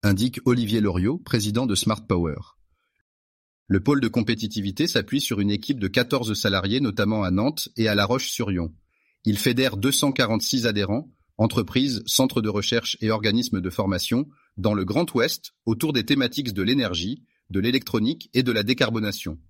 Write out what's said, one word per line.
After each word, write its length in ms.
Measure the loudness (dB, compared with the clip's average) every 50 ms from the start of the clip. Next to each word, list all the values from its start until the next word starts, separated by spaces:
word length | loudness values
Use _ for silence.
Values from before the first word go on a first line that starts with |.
| 4
Indique 380 | 2 2 4 2 0 -2 0 2
Olivier 360 | 2 2 4 2 2 2 2
Loriot, 380 | 2 2 2 2 2 2 0 -2
président 480 | -4 -2 0 0 0 2 0 0 2
de 80 | 2 0
Smart 320 | 0 2 0 0 -2 0
Power. 300 | 0 0 2 2 0 -2 -6 -12 -16 _ _ _ _ _ _ _ _ _ _ _ _ _ _ _ _ _ _ _ _ _ _ _
Le 140 | _ 0 2
pôle 200 | 4 4 2 4
de 60 | 2
compétitivité 800 | 2 0 0 0 0 -2 -2 -4 -6 -4 -4 -4 -4 -2 -2 -2
s'appuie 360 | 0 0 -2 -2 0 -2 -2 -2
sur 180 | -2 -2 0
une 100 | 0 0
équipe 300 | 0 -2 -2 -4 -4 -2
de 80 | -2 0
quatorze 460 | 0 0 0 2 0 -2 0 -2 -4
salariés, 460 | 0 0 0 0 0 0 0 0 0
notamment 440 | 0 -2 0 0 0 0 0 0 0
à 80 | 0 0
Nantes 380 | 2 0 0 -2 -4 -8 -10 _
et 120 | 0 0 2
à 80 | 4
La 80 | 2 2
Roche-sur-Yon. 680 | 2 2 0 -2 -4 -4 -4 -2 -2 0 -2 -2 -4 -6 -12 _ _ _ _ _ _ _ _ _
Il 120 | 0 0
fédère 400 | 2 2 2 2 2 2 0 0
deux 140 | 0 0 0
cent 220 | 0 2 0 0 2
quarante-six 540 | 2 2 2 2 -2 0 -2 -2 0 0
adhérents, 440 | 0 0 0 0 0 -2 -4 -4 -8 _ _ _ _ _ 0
entreprises, 680 | 0 2 2 0 -2 0 0 0 0 0 -2 -4 -4
centres 340 | -2 2 2 2 2 2 0
de 80 | -2 0
recherche 480 | -2 -2 -2 0 -2 -2 -2 -4 -6 -4
et 100 | -2 -2
organismes 500 | -2 0 0 0 2 2 0 0 -2 -2
de 100 | -2 -4
formation, 580 | -4 -2 -2 0 0 -2 0 0 0 0 -2 -4 _ _ _ _ _
dans 180 | -2 -2 0 0
le 100 | 0 -2
Grand 280 | 0 0 0 0 0 2
Ouest, 400 | 0 0 0 0 -6 -10 -16 _ _ _
autour 280 | -4 -2 0 0 0 0
des 120 | -2 2
thématiques 480 | 2 2 2 2 0 -2 -2 -4 -4 -2
de 100 | -2 0
l'énergie, 640 | 2 2 2 0 0 -2 -2 -4 -4 -6 -8 _ _ _ _ _ _
de 80 | -4 0
l'électronique 720 | 0 2 0 0 -2 0 0 0 2 0 -2 -4 -8 _ 0
et 120 | 0 2
de 80 | 2 2
la 100 | 0 2
décarbonation. 800 | 0 2 2 2 0 0 -2 -2 -2 -4 -6 -8 -10 -10 -10 -16 _